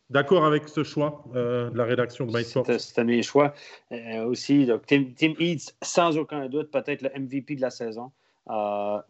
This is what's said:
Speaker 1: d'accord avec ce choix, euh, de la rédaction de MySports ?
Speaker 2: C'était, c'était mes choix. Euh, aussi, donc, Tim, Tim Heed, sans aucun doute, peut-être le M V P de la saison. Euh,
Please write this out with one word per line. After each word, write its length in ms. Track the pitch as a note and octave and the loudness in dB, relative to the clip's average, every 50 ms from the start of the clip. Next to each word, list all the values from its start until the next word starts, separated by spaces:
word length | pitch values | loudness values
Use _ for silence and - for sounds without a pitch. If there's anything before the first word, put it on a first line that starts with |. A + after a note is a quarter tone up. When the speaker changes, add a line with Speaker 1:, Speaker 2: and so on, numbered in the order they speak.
| _ - | _ -2
Speaker 1:
d'accord 340 | B2+ C#3 C#3 - F#3+ E3+ D#3 | 0 0 4 6 4 6 6
avec 220 | D3+ D3+ D3 D3+ | 4 4 2 0
ce 160 | - - D#3+ C3+ | -2 -4 -4 -4
choix, 400 | - - D3+ D3 D3+ D3+ - - - B2 | -2 -2 -2 -2 -2 -4 -8 -12 -6 -4
euh, 360 | B2 A#2+ A#2+ B2 B2 A#2+ A2+ | -2 -2 0 0 -2 -2 -2
de 60 | A2+ | -2
la 80 | A#2 A#2 | 0 0
rédaction 420 | A#2 B2 B2 A#2+ A#2 - - C3 | 2 2 2 0 0 -2 -6 -4
de 100 | A2+ A2+ | -2 -2
MySports ? 280 | A#2+ A#2 A2+ - C3 A#2+ | -2 -2 0 -2 -2 0
Speaker 2:
C'était, 100 | - A#2+ | 2 0
c'était 260 | A2+ - - - A#2+ A#2 | 0 -2 -2 0 0 2
mes 200 | A#2+ A#2+ A#2 - | 4 2 2 2
choix. 320 | - - C#3+ D3 D3 D3 - - - - - _ - | 4 4 4 4 4 2 -6 -20 -20 -20 -20 _ -14
Euh, 340 | A#2+ A#2 A2+ A2+ A2+ A2+ A2+ | -14 -12 -10 -8 -6 -4 -4
aussi, 420 | A#2+ B2 - - - C#3+ C#3+ C3+ | -4 -4 -4 0 4 4 4 6
donc, 180 | A#2+ A2 G#2 - | 4 2 0 2
Tim, 200 | - C#3+ C#3+ C3+ B2+ B2 | 2 2 2 2 0 -2
Tim 160 | - D#3+ D#3+ D3+ - | 0 0 0 2 2
Heed, 220 | E3 F3 E3+ C3 - - - - | 0 0 0 -4 -6 -12 -16 -12
sans 360 | - - - F#3 E3+ E3+ D3 | -6 0 2 2 4 4 2
aucun 300 | D#3 C#3 - D3+ D3 C3+ | 0 -2 -4 -6 -8 -6
doute, 220 | B2 C3+ D3+ D3+ D3+ | -4 -4 -4 -4 -2
peut-être 320 | - C3 - D3 C#3+ C3+ | -2 -2 -2 -2 -6 -4
le 80 | B2+ C3 - | -4 -6 -6
M 100 | C#3 C3+ | -6 -8
V 160 | B2 C#3 C#3 | -6 -6 -8
P 140 | A#2 - D3 | -6 -6 -6
de 60 | C3 | -4
la 100 | B2+ B2 | -4 -4
saison. 400 | - - A#2+ A2+ G#2+ A#2 B2 - _ _ _ _ _ _ _ - | -4 -6 -8 -8 -8 -10 -12 -14 _ _ _ _ _ _ _ -6
Euh, 480 | A2+ G#2+ G#2 G#2 G#2 G2+ G2+ G#2 G#2 G#2 - | -4 -2 -2 -2 -2 -2 -2 -2 -4 -4 -6